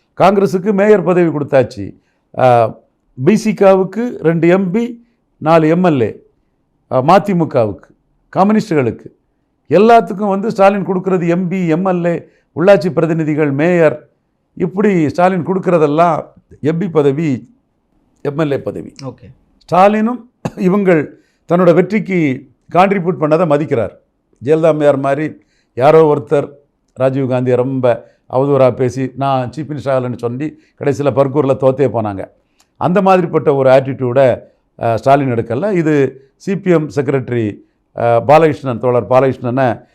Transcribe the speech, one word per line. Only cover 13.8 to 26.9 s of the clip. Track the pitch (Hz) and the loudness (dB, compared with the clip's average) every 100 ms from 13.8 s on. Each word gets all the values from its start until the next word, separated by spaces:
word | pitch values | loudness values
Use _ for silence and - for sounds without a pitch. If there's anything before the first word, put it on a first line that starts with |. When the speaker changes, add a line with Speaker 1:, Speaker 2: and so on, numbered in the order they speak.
| 151 135 _ _ _ _ _ | 2 0 _ _ _ _ _
Speaker 1:
இப்படி | - 180 185 214 180 147 | -8 -6 0 0 2 0
ஸ்டாலின் | - 185 185 156 | 0 0 0 -4
கொடுக்கறதெல்லாம் | 190 170 175 151 151 175 147 - _ _ - | -4 0 0 0 2 0 0 -8 _ _ -8
எம் | 147 165 | -4 -4
பி | 196 | -2
பதவி, | 156 139 139 160 120 - _ _ _ _ _ _ _ | 0 0 0 -2 -4 -8 _ _ _ _ _ _ _
எம் | 143 139 | -8 -4
எல் | 151 | -4
ஏ | 135 | -4
பதவி. | - - - - | -6 -12 -16 -16
Speaker 2:
ஓகே. | 135 - 120 - _ _ | -18 -18 -20 -20 _ _
Speaker 1:
ஸ்டாலினும் | - 170 202 214 220 247 - _ - - | -2 2 4 2 -2 -6 -14 _ -12 -4
இவங்கள் | 185 208 185 160 131 - _ _ - | -2 0 2 0 0 -12 _ _ -4
தன்னோட | 175 175 | 2 4
வெற்றிக்கு | 165 185 214 170 180 147 131 - _ _ | 2 0 -4 -2 -2 -2 -4 -10 _ _
கான்ட்ரிபியூட் | 165 196 196 170 135 | 0 2 0 -4 -4
பண்ணதை | 151 160 175 | 0 0 2
மதிக்கிறார். | 143 135 123 92 - _ _ _ _ | 0 0 -4 -4 -10 _ _ _ _
ஜெயலலிதா | 120 160 160 | -2 2 2
அம்மையார் | 151 143 135 | 2 2 2
மாதிரி | 139 139 151 - _ _ _ | -2 -4 -6 -10 _ _ _
யாரோ | - 139 156 156 | 0 4 4 4
ஒருத்தர் | 143 110 147 - - _ _ _ | 2 0 -2 -4 -12 _ _ _